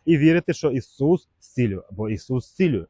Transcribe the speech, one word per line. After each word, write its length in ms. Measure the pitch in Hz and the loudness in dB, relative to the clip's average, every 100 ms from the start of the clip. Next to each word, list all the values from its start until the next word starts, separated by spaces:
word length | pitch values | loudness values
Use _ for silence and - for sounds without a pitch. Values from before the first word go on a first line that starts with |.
| - | 0
і 120 | 160 | 4
вірити, 360 | 147 175 - | 4 2 0
що 180 | - 151 | -2 -2
Ісус 580 | 127 - - 139 180 _ _ | -2 -6 -4 0 0 _ _
зцілює, 420 | - - 117 95 - | -12 -4 -2 -2 -10
бо 180 | 98 107 | -10 -6
Ісус 360 | 104 - 127 - | -6 -6 -6 -6
зцілює 400 | - 180 107 | -2 0 0